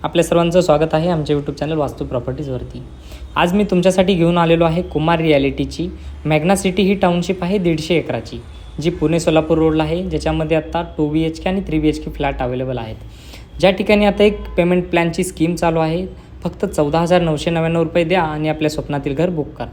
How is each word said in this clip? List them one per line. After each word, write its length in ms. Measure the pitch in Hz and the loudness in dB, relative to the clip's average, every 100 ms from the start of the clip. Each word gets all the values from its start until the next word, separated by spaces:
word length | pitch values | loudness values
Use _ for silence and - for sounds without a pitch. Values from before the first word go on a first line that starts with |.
आपल्या 200 | 151 170 | 0 0
सर्वांचं 380 | 165 170 170 180 | 2 2 4 4
स्वागत 320 | - 151 160 | 4 2 4
आहे 160 | 156 170 | 2 0
आमच्या 260 | 165 143 147 | 0 0 -2
YouTube 200 | 143 135 | -2 -6
चॅनल 180 | 147 | -4
वास्तू 320 | 160 135 131 - | -2 -2 -4 -6
प्रॉपर्टीजवरती. 760 | 127 123 131 143 123 120 127 127 - - - - - | -4 -6 -8 -6 -6 -8 -12 -16 -18 -18 -16 -6 0
आज 180 | 175 | 2
मी 100 | 202 | 2
तुमच्यासाठी 500 | 202 180 180 185 185 | 2 4 4 4 2
घेऊन 240 | 185 170 175 | 4 4 4
आलेलो 280 | 165 165 165 | 4 4 4
आहे 160 | 165 | 0
कुमार 380 | 175 147 156 170 | -2 -2 0 2
रिॲलिटीची 680 | 160 143 139 131 135 - 175 - - - 151 | 4 4 2 -2 -6 -4 -8 -8 -14 -8 0
मॅग्ना 300 | 156 160 196 | 0 2 2
सिटी. 280 | 196 185 | 2 2
ही 100 | 190 196 | 2 4
टाउनशिप 480 | 185 175 170 180 | 2 2 -2 -2
आहे 140 | 175 202 | -2 0
दीडशे 380 | 175 156 - 165 | 0 0 0 0
एकराची, 440 | 127 127 - 117 - - - - | 0 -6 -6 -14 -14 -18 -14 -4
जी 80 | 143 | -4
पुणे 300 | 120 151 165 | 0 0 2
सोलापूर 380 | 165 156 156 165 | 4 2 4 2
रोडला 260 | 160 156 | 4 2
आहे, 200 | 156 170 | 0 -2
ज्याच्यामध्ये 540 | 185 156 160 160 156 160 | -2 -2 -2 -2 0 0
आता 240 | 160 170 170 - | 0 -6 -6 -2
टू 100 | 151 | 0
बी 140 | 156 | 0
एच 160 | 160 160 | -2 -2
के 100 | 185 | -4
आणि 120 | 190 180 | -4 -2
थ्री 120 | 156 | 0
बी 100 | 151 | 0
एच 140 | 151 - | 0 -8
के 60 | |
फ्लॅट 300 | - 143 139 | -4 -4 -2
अव्हेलेबल 360 | 127 127 127 123 | -4 -2 -4 -6
आहेत. 180 | 110 110 - - - - - - | -8 -12 -16 -18 -18 -20 -16 2
ज्या 120 | 185 | 2
ठिकाणी 340 | 196 208 208 208 | 2 2 4 4
आता 180 | 196 | 4
एक 140 | 208 208 - - | 4 2 -4 0
पेमेंट 260 | 175 180 | 2 2
प्लॅनची 400 | 175 170 170 165 | 2 0 0 0
स्कीम 320 | 180 - 165 170 | -4 0 -2 2
चालू 240 | 170 165 | 0 2
आहे, 260 | 160 165 185 - - - | 0 -2 -6 -12 -20 -10
फक्त 220 | 175 - 196 | -10 -4 -4
चौदा 340 | 180 147 165 | 0 2 2
हजार 220 | 170 180 | 4 4
नऊशे 280 | 165 151 175 | 4 0 0
नव्याण्णव 340 | 165 165 165 | 0 0 0
रुपये 200 | 160 175 | 2 0
द्या 200 | 165 185 | 2 2
आणि 260 | 160 151 156 | 0 -2 -2
आपल्या 200 | 156 151 | 0 -2
स्वप्नातील 460 | - 127 143 143 139 | -2 -4 -4 -2 0
घर 140 | 180 | 0
बुक 180 | 165 131 | 0 -6
करा. 220 | - 113 | -8 -12